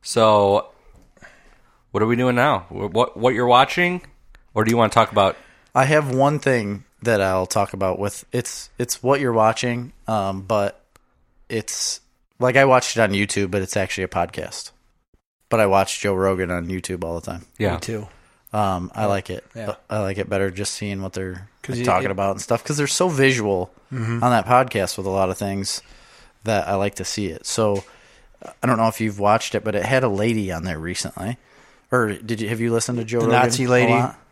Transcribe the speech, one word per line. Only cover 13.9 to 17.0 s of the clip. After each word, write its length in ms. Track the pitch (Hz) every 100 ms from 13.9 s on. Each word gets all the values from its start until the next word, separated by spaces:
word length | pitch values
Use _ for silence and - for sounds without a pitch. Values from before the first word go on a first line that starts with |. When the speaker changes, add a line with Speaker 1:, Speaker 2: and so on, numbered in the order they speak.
| -
Speaker 2:
a 40 | 92
podcast. 640 | 92 90 - - - - _ _ _ _ _ _ _ _
But 100 | 113
I 60 |
watch 340 | 101 98 95 -
Joe 140 | 101
Rogan 340 | 95 95 92 87
on 180 | 90 85
YouTube 360 | 92 - 90